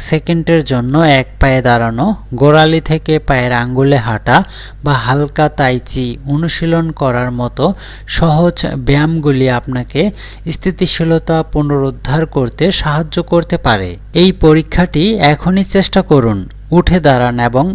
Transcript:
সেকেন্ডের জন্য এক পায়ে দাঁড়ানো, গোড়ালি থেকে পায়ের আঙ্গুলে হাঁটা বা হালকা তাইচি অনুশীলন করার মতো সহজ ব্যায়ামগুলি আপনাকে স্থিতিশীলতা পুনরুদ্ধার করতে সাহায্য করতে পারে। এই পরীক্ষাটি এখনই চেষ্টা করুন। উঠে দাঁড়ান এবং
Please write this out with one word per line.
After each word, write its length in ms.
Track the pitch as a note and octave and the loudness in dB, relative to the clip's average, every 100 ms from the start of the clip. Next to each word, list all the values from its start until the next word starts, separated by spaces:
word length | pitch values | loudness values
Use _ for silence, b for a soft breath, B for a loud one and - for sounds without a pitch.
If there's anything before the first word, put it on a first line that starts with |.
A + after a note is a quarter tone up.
সেকেন্ডের 600 | - D#3 - E3+ D#3+ E3 | -2 -4 0 -2 2 0
জন্য 300 | C3+ B2+ B2 D3+ D#3+ | 2 -2 0 2 4
এক 160 | C3+ - - | 2 0 0
পায়ে 220 | C#3 C3 | 2 2
দাঁড়ানো, 440 | B2 A#2+ A#2 A#2 G3 - - | 2 2 0 0 -2 -2 -6
গোড়ালি 460 | B2 C#3+ D#3 D#3 D#3+ | 2 4 6 4 2
থেকে 340 | D#3 D#3+ - D#3 | 0 -2 0 -2
পায়ের 340 | - C3 B2 | 0 0 0
আঙ্গুলে 460 | A#2+ B2 B2+ C#3 C#3 | 0 -2 0 2 2
হাঁটা 380 | A2+ G#2+ A#2+ D3+ F#3+ B B B | 0 -4 2 2 2 B B B
বা 120 | D3 C3 | -2 -2
হালকা 500 | A#2 C#3 D3 - D3+ D3 | 0 0 0 0 0 2
তাইচি 500 | C3 B2+ - C3+ B2 A#2+ C3+ | 0 0 -4 -6 -6 -6 -4
অনুশীলন 580 | C#3+ E3 - E3 E3 E3 | -2 -2 -2 0 0 -2
করার 380 | D3 C3+ B2 B2 | -2 -2 0 -2
মতো 320 | B2 A#2+ - E3 - B B - | -4 -4 -2 -2 -2 B B -6
সহজ 480 | - E3 D3+ F3 E3+ - C#3 | 0 2 4 2 0 -4 -4
ব্যায়ামগুলি 600 | B2 C#3+ D#3 E3 D3 C3 C3 | 0 0 2 0 0 2 2
আপনাকে 500 | B2 C3 B2+ B2 C#3 G3+ - B B E3 | 0 -4 -8 -4 -2 -2 -4 B B -8
স্থিতিশীলতা 840 | D3 F#3+ - F3+ - E3 D#3+ - D#3+ D#3 | -4 -4 -2 -2 -2 0 0 0 -2 -2
পুনরুদ্ধার 720 | D3+ D3 C#3+ C3+ C3+ - D3+ D#3 | -2 0 0 -2 -4 -2 -2 0
করতে 380 | C#3+ A#2 - F3 | -2 -4 -2 -2
সাহায্য 440 | - D3+ D3 D#3+ F3 | 0 -2 -2 -2 -4
করতে 340 | E3 E3+ D#3+ E3+ | 0 0 0 -2
পারে। 320 | C3 G#2 F2+ F#2 - | 0 0 -2 -10 -4
এই 160 | E3 F#3+ F#3 | 2 2 4
পরীক্ষাটি 600 | D#3 D#3+ D3+ F3 F3+ D3+ G3+ G#3+ D3+ | 4 4 2 0 0 2 0 2 2
এখনই 320 | D3+ F3 F#3+ F#3+ | 2 0 0 0
চেষ্টা 260 | G3 F#3 G3 | 0 2 0
করুন। 360 | F3+ C#3+ A#2 G2 F#2 - - | 2 2 2 -2 -6 -12 0
উঠে 260 | E3+ E3+ F3 | 2 4 2
দাঁড়ান 360 | D3 B2 B2 A#2+ | 4 2 2 0
এবং 240 | A#2+ B2 F#3 | 0 2 0